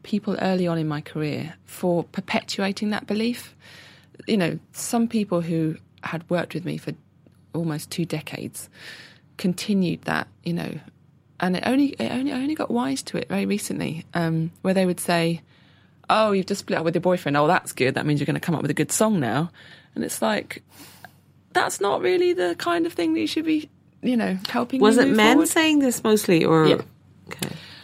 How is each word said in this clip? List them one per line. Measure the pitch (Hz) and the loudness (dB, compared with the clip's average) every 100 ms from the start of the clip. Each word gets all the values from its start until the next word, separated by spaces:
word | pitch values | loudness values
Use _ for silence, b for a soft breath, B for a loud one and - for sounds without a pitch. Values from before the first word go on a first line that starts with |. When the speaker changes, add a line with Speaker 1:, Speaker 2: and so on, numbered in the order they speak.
Speaker 1:
people | - 202 202 180 | -4 -4 -2 -2
early | 190 185 175 | 0 2 0
on | 165 | 0
in | 160 | -2
my | 147 | -4
career | - 156 151 135 156 - - | -4 -4 -4 -4 -8 -12 -20
for | - 180 170 | -4 0 0
perpetuating | 160 - - - - - 196 196 208 | -2 -8 -4 -4 -4 -4 -4 -2 -4
that | 208 - | -4 -4
belief. | 208 233 247 - - B B B B B - - | -2 -2 -4 -12 -20 B B B B B -14 -2
You | 214 | 0
know, | 165 160 - | 0 -2 -10
some | - - 233 233 | -12 -4 0 0
people | 226 196 175 | 0 0 -2
who | 165 165 156 160 - _ | 0 0 -2 -4 -12 _
had | - 165 170 | -10 -10 -2
worked | 175 - | -2 -2
with | 160 170 | -6 -6
me | 156 | -6
for | - 160 _ _ _ _ _ | -8 -12 _ _ _ _ _
almost | 160 165 151 - | -6 -4 -6 -6
two | - 170 | -6 -4
decades | 156 - - - - - B B B B B _ - | -6 -8 -10 -10 -12 -16 B B B B B _ -4
continued | 185 175 - 196 175 165 | -2 -2 0 0 0 -2
that, | - 80 - _ | -2 -2 -4 _
you | 175 | -6
know, | 170 - 156 - _ _ _ _ - | -4 -6 -10 -14 _ _ _ _ -4
and | 180 185 | -2 0
it | - | 0
only, | 269 277 - | 2 2 0
it | - | -4
only, | 247 277 | -2 -2
I | 262 | -2
only | 277 | -4
got | 311 - | -4 -2
wise | 233 262 269 | -2 -2 -4
to | - - | -6 -6
it | - | -4
very | 196 196 | -2 -2
recently, | 202 - - 165 160 - | -2 -4 -4 -4 -6 -6
um, | 175 165 160 165 - | -2 0 0 -2 -4
where | 190 190 | 0 2
they | 185 | 2
would | 175 | 0
say, | - 170 165 170 b b b b b b - | 0 2 2 -2 b b b b b b 0
"Oh, | 202 220 | 2 4
you've | 196 - | 2 0
just | 196 | -6
split | - 180 | -2 -2
up | 165 | 0
with | |
your | 165 | 2
boyfriend. | 180 180 156 147 | 2 2 2 2
Oh, | 151 | 4
that's | 185 - | 2 0
good. | - 127 - | 0 0 2
That | 151 | 0
means | 147 | 0
you're | 143 | 0
gonna | 143 | -2
come | - | -2
up | 156 | -2
with | 147 | 0
a | - | 0
good | 151 | -2
song | - 220 202 | 2 2 2
now." | 117 123 170 B B B B - | 0 0 -2 B B B B -8
And | |
it's | - - | -6 -2
like, | 226 208 - - - B B B B B _ _ _ | -2 -2 -4 -14 -18 B B B B B _ _ _
that's | 359 381 - | -2 -2 -2
not | 403 - | -2 0
really | 370 370 359 | 2 2 2
the | 359 359 339 | 0 -2 -2
kind | 349 339 330 | -2 0 -2
of | |
thing | 339 330 320 | -2 -2 0
that | |
you | 311 | -2
should | 320 320 | -2 0
be, | 311 - _ _ _ | -2 -4 _ _ _
you | - 240 | -2 0
know, | 196 185 208 | 0 -2 -4
helping | 240 247 269 | -4 -2 4
Speaker 2:
Was | 208 247 | 6 6
Speaker 1:
me | |
Speaker 2:
it | 277 | 6
Speaker 1:
move | 214 | 6
Speaker 2:
men | 214 277 | 6 6
Speaker 1:
forward. | 320 | 4
Speaker 2:
saying | 339 311 302 | 4 4 4
this | 262 233 | 4 2
mostly, | 226 214 - 165 - | 2 2 4 4 6
or? | 160 151 | 6 6
Speaker 1:
Yeah. | - - - _ - - | 4 0 -18 _ -20 -18
Speaker 2:
Okay. | B B B B B | B B B B B